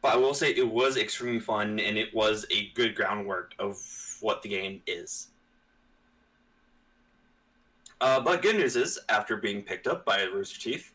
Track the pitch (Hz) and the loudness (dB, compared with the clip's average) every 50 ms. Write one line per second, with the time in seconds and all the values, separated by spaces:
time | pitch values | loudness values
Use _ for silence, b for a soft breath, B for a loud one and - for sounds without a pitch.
0 | - - 127 123 131 135 139 - - 147 127 - 127 117 110 117 127 135 131 131 | 2 4 4 6 6 4 4 4 2 2 4 4 2 2 4 4 4 4 4 2
1 | - - - - 120 120 120 113 104 - 113 104 104 107 107 107 107 107 107 107 | -2 -2 -4 -4 -2 -2 -2 -2 0 0 0 0 0 0 0 0 0 0 0 -2
2 | 110 - - 113 107 107 107 107 107 - - 110 104 98 - 120 120 113 104 - | -2 -2 0 2 4 4 4 2 0 -2 -2 -2 -2 -4 -2 0 0 0 0 0
3 | 107 95 104 104 101 98 95 90 - - - _ 98 101 101 - - - - - | -2 -2 0 -2 -2 -4 -4 -6 -6 -10 -10 _ -6 -6 -6 -8 -14 -16 -14 -14
4 | - - - - - 110 131 - - 107 101 95 95 98 98 95 _ - 92 87 | -12 -14 -14 -6 -2 -2 -2 -2 -4 -6 -6 -4 -4 -6 -8 -10 _ -8 -8 -8
5 | 87 - - - - - _ _ _ _ _ _ _ _ _ _ _ _ _ _ | -8 -10 -10 -10 -10 -14 _ _ _ _ _ _ _ _ _ _ _ _ _ _
6 | _ _ _ _ _ _ _ _ _ _ _ _ _ _ _ _ _ _ _ _ | _ _ _ _ _ _ _ _ _ _ _ _ _ _ _ _ _ _ _ _
7 | _ _ _ _ _ _ _ _ _ _ _ _ _ _ _ _ _ - - _ | _ _ _ _ _ _ _ _ _ _ _ _ _ _ _ _ _ -20 -6 _
8 | 123 131 131 131 127 160 175 175 - 202 220 208 165 127 120 123 123 - - - | 2 4 4 4 4 2 0 2 2 2 4 4 2 2 4 2 0 0 -2 -6
9 | - - - 107 - - 110 104 - 104 101 101 98 - 95 92 - - - - | -4 0 0 0 0 0 -4 -4 -2 -4 -4 -4 -6 -8 -10 -4 -2 -2 -2 -2
10 | - - 98 98 98 92 95 98 98 - - - - 113 117 - - - _ | 0 0 0 2 0 -2 -2 -4 -6 -6 -8 -10 -6 -6 -6 -6 -8 -16 _